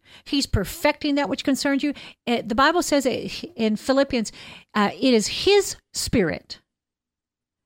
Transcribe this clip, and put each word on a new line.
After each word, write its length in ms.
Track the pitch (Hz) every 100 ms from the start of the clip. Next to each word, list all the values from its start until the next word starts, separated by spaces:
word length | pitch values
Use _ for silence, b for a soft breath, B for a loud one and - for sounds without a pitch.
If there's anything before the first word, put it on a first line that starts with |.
| b b
He's 240 | - 285 -
perfecting 640 | 220 185 - 294 294 302
that 160 | 285 277
which 140 | 269
concerns 400 | - 262 285 277
you. 100 | 294 - B B -
Uh, 160 | 233
the 120 | 220 226
Bible 260 | 285 339
says 240 | - 285 262
it 380 | - 196 - - -
in 200 | 220 214
Philippians, 560 | - 269 269 247 214 B B B B
uh, 160 | 214 202 156
it 140 | 262
is 140 | 226 -
his 480 | - 370 403 381 - _
spirit, 680 | - - 254 165 - - - _ _ _ _ _ _ _ _ _ _